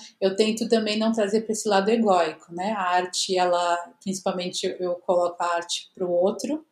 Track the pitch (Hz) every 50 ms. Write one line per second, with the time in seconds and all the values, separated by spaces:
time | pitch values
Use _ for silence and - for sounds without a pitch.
0 | - - _ - 196 190 190 - 214 220 220 - 233 - 233 220 214 208 214 220
1 | 220 226 226 226 208 196 220 220 220 - 220 - - 214 196 196 196 214 233 233
2 | 214 208 185 175 165 156 156 - - - 170 180 185 214 220 202 185 180 180 180
3 | 180 185 - - - - 185 180 180 180 175 175 175 175 170 170 170 - - _
4 | - 196 185 - - 196 185 185 180 180 - - - 185 - - 180 175 175 175
5 | - - 180 175 175 175 175 - 175 175 170 170 170 - - - - _ _ -
6 | 185 175 175 175 180 208 226 - - 226 302 311 - _